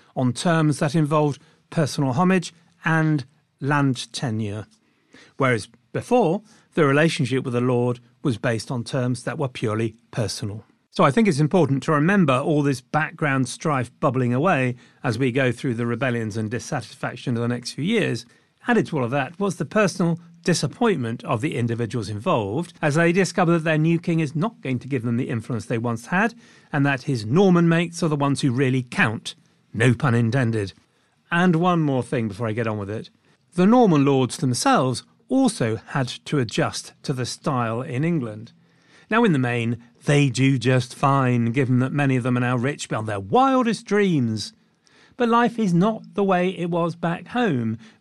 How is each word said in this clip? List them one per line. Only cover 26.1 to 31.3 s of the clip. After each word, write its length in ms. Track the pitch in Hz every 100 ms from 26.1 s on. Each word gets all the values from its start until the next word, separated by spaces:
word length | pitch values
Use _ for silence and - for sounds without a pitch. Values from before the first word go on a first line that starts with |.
| 180 226 233 - - _
and 100 | 147 139
that 180 | 135
his 220 | - 127 107
Norman 440 | 151 202 175 170
mates 320 | 165 170 170
are 60 | 165
the 80 | 147
ones 260 | 139 135
who 100 | 147
really 300 | 120 131 131
count. 540 | 127 - 139 107 - - _ _ _
No 200 | - 127
pun 220 | 117 143 117
intended. 580 | 113 135 117 113 98 - _ _ _ _
And 280 | _